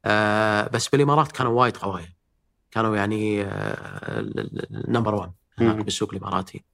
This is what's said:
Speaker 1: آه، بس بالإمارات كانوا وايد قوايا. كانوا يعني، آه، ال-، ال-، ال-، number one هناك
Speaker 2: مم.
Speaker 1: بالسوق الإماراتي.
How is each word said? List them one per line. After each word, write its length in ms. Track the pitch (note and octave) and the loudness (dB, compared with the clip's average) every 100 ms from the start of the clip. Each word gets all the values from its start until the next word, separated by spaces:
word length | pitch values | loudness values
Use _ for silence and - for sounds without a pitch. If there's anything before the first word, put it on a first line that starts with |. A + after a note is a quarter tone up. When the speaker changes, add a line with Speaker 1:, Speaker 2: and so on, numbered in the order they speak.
| G2+ | 2
Speaker 1:
آه، 600 | G#2+ G#2+ G#2+ A2 G#2+ - | 2 4 4 4 2 0
بس 200 | A#2+ - | -2 2
بالإمارات 440 | C#3+ C#3 D3 D3 | 4 6 4 2
كانوا 300 | - B2 A#2 | 0 0 4
وايد 160 | B2 - | 4 2
قوايا. 360 | G2 F2+ E2+ _ _ _ _ _ _ | -6 -6 -10 _ _ _ _ _ _
كانوا 240 | A2 A2+ G#2+ | -2 0 2
يعني، 480 | G2+ G#2+ G#2+ G#2 | 0 0 0 -2
آه، 760 | G2 G2 - - - - - A1 | -2 -4 -4 -6 -10 -10 -6 -6
ال-، 200 | G#1+ - | -4 -6
ال-، 580 | - - - - - A#2+ | -6 -8 -8 -8 -2 0
ال-، 0 | |
number 260 | G#2+ G#2 | 2 -2
one 60 | F2 - _ - | -4 -14 _ 2
هناك 160 | A#2 G#2+ | 2 2
Speaker 2:
مم. 80 | |
Speaker 1:
بالسوق 300 | G#2 - G#2+ | -4 -2 -4
الإماراتي. 500 | F#2+ G2 F#2 F#2+ - _ | -4 -4 -4 -4 -14 _